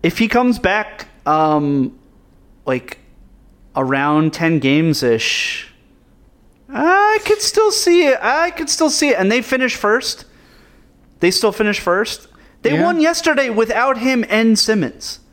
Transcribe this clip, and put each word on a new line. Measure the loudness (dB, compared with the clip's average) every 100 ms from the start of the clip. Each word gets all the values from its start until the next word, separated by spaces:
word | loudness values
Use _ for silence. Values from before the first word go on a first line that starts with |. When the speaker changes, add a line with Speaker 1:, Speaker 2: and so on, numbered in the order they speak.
Speaker 1:
If | -2 0
he | 0
comes | 2 0 0
back, | -2 -2 -4 -14 -20 -8 -2
um, | 2 2 2 0 0 -2 -6 _ _ _ _ _ _ -6
like, | -6 -6 -20 -20 -20 -20 -20 -20 _ -10 -6
around | -2 0 2 2 0
ten | -2 -2 0
games | 2 2 2 0
ish, | 0 0 0 -4 -4 -8 -12 _ _ _ _ _ _ _ _ _ -12
I | -2 2 2 2 0 0
could | 0
still | 0 2 2
see | 2 2 4 4
it. | 2
I | 0 0 -2
could | -4 -6
still | 0 0
see | 2 0
it. | 2
And | 2
they | 0
finish | -2 -2 -2 -2
first. | 0 0 -2 -12 -16 -20 _ -20 _ -20 _ _ _ _
They | 0
still | 2 -2
finish | 0 -2 -2
first. | -2 -2 -2 -8 -16 _ -20 _
They | -4 0
Speaker 2:
Yeah. |
Speaker 1:
won | 0 2
yesterday | 0 0 0 0 0
without | 0 0 0 0 0
him | 0 0 0
and | 2 2 2
Simmons. | 2 0 -2 -8 -16 -16 _